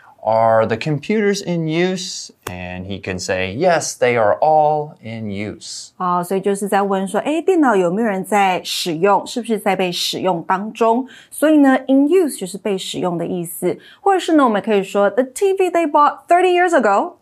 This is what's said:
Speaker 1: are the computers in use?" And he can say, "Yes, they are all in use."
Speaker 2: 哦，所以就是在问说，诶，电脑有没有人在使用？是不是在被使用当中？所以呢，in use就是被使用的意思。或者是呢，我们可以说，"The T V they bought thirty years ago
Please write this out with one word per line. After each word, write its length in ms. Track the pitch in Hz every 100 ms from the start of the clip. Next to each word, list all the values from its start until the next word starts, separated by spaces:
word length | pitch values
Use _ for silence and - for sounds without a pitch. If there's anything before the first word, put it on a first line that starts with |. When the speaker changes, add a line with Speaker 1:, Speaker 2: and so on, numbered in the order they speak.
| - _
Speaker 1:
are 420 | - 113 113 113 110
the 100 | 113
computers 680 | 165 147 - 214 202 196
in 240 | 190 170 160
use?" 640 | 160 180 185 185 - - _ -
And 400 | 90 90 90 95
he 120 | 95
can 160 | - 90
say, 340 | - 95 92
"Yes, 400 | 104 180 160 123 -
they 180 | 123 120
are 220 | 107 -
all 540 | 151 156 151 151 151 -
in 240 | 113 113 107
use." 600 | 98 104 - - - - -
Speaker 2:
哦， 240 | 180 180
所 100 | 175 196
以 40 |
就 140 | 196
是 120 | 196 202
在 120 | 202
问 240 | 196 190 190
说， 140 | 202
诶， 220 | - 320
电 180 | 320 370
脑 140 | 277 202
有 140 | 175
没 100 | 190
有 60 | 233
人 160 | 190
在 360 | 185 208 190 180
使 320 | - - 180 160
用？ 300 | 185 185 -
是 140 | 247
不 60 | 220
是 120 | 208
在 160 | 208 190
被 140 | 185
使 280 | 180 - 139
用 220 | 185 175
当 280 | 156 190 214
中？ 340 | 220 226 233 254 - -
所 200 | - 302
以 80 | 311
呢， 180 | 277 262 262
in 180 | 269 285
use 300 | 370 311 -
就 80 | 185
是 100 | 196
被 200 | 220 190
使 200 | - -
用 180 | 185 170
的 80 | 170
意 180 | 185
思。 340 | 170 - 180 - - -
或 120 | 403
者 40 | 381
是 160 | 349
呢， 100 | 311
我 40 | 262
们 140 | 202
可 120 | 202
以 80 | 208
说， 280 | 185 208 202
"The 140 | 285
T 280 | 262 - 403
V 160 | 381 370
they 160 | 339 330
bought 360 | 294 294 - -
thirty 260 | 349 370 349
years 120 | 359
ago 460 | 330 220 202 254 -